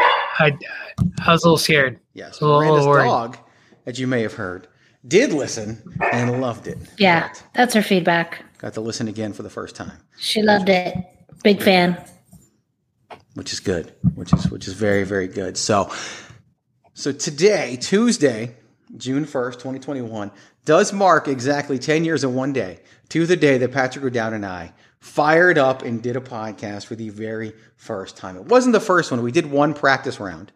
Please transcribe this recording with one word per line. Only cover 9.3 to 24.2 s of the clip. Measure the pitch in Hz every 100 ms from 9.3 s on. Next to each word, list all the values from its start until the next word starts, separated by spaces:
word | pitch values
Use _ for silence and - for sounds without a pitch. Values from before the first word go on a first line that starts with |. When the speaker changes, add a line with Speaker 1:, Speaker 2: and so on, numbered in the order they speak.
Speaker 2:
for | -
the | 101
first | - 95
time. | - 92 - _ -
Speaker 3:
She | - 220
loved | 214 208 190
it. | 180 180 180 - _ _ -
Big | 214 190
fan. | 208 185 175 175 - - _ - _ _ _ _ _ _ - - _
Speaker 2:
Which | - 95
is | -
good. | 104 87 78 - -
Which | - 90
is, | - -
which | - 101
is |
very, | 95 104 101
very | 95 98 92
good. | 104 90 -
So, | - 104 92 - - - - - _ _ _ _ _
so | - 147
today, | 139 170 143 202 185 123 127
Tuesday, | - 196 240 - 139 110 120 - _ _ _ -
June | 120 135
first, | 151 131 123 123
twenty | 135 131
twenty-one, | 151 135 113 110 101 - _ _
does | - 160 202
mark | 196 190 151 151
exactly | 131 127 143 139 131
ten | 139 156
years | 165 147
and | 131 127
one | 131
day | 135 92 90 _ _ -
to | 156 165
the | 180
day | 147 131
that | 123
Patrick | 135 131 143
O'Dowd | 135 120